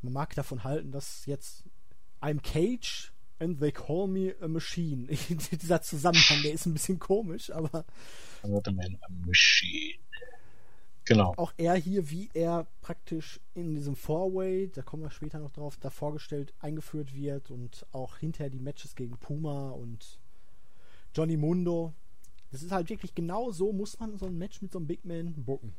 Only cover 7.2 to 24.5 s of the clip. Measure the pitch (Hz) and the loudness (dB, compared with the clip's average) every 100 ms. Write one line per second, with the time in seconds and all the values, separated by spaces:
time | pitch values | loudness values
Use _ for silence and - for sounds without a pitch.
7.2 | 208 170 - 160 160 165 - - - - | 2 -4 -4 -2 -2 -2 -6 -8 -8 -8
8.2 | - - 104 101 98 95 90 98 - 90 | -8 -6 2 2 2 0 0 -4 -6 -4
9.2 | 87 90 - - - 82 78 - - - | 4 8 8 8 4 -2 -4 -6 -6 -6
10.2 | - - - - - - - - - 110 | -6 -8 -8 -8 -6 -6 -6 -6 6 8
11.2 | 90 90 165 - 165 180 165 202 151 160 | 8 4 -2 2 4 4 4 0 0 -4
12.2 | 208 156 165 170 165 - - 170 - 160 | -4 0 2 2 -2 -6 -6 -6 -4 -4
13.2 | 156 - - - 175 151 143 135 - 156 | -4 -6 -6 -4 -2 0 -2 -2 0 2
14.2 | 190 185 190 185 190 180 160 156 156 - | 2 2 2 2 0 -2 -4 -4 -4 -4
15.2 | 151 156 147 147 147 - 139 - 147 151 | -4 -4 -4 -4 -4 -4 -4 -2 -2 -2
16.2 | - 147 143 - 151 156 - 151 139 135 | -2 -2 -2 -4 -4 -4 -2 -4 -4 -2
17.2 | 143 139 - 127 123 - - 131 127 - | -2 -2 -4 -6 -6 -6 -6 -4 -4 -2
18.2 | 156 - 143 131 127 - - - 123 120 | -2 -2 -2 -2 -4 -4 -4 -4 -4 -4
19.2 | - 143 156 143 139 127 120 117 - - | -4 -2 0 -2 -2 -4 -4 -4 -4 -6
20.2 | - - - - - - - - - - | -6 -6 -6 -6 -6 -6 -6 -6 -4 0
21.2 | 160 160 151 180 175 170 165 156 - - | 2 4 4 4 4 2 0 -4 -6 -6
22.2 | - - - 135 170 190 165 214 180 - | -6 -6 -6 -6 -2 0 0 -2 -4 -2
23.2 | 170 196 247 170 196 196 208 - 220 208 | 0 0 -2 2 2 2 -2 -4 -4 -4
24.2 | 185 175 190 | -4 -2 -4